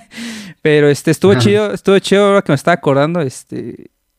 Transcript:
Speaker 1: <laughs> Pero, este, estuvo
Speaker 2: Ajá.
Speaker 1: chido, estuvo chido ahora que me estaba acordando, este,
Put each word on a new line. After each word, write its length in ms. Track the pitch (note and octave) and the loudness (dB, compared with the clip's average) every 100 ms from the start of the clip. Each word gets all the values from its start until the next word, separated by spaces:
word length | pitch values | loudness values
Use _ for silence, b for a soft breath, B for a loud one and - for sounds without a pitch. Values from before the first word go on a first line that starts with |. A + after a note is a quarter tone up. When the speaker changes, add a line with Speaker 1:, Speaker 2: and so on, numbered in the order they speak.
Speaker 1:
<laughs> 580 | _ - A#3 A3 G3+ - | _ -18 -16 -16 -18 -6
Pero, 260 | D#3 D3+ D3 | 0 2 2
este, 220 | C#3+ - | 0 -2
estuvo 220 | D#3 F#3 | 0 2
Speaker 2:
Ajá. 80 | G3+ | 4
Speaker 1:
chido, 340 | G#3 G#3 G#3 | 2 2 -2
estuvo 240 | G3 - G3 | -4 0 0
chido 280 | - G3 G3+ | 2 2 2
ahora 160 | G3 | 2
que 100 | G3 | 0
me 40 | C#3+ | -2
estaba 180 | - | 0
acordando, 460 | F3 D#3 C#3 D3 F3 | -2 0 0 0 -2
este, 680 | C#3 - - B2 A#2 - - _ _ | -6 -8 -14 -14 -12 -16 -20 _ _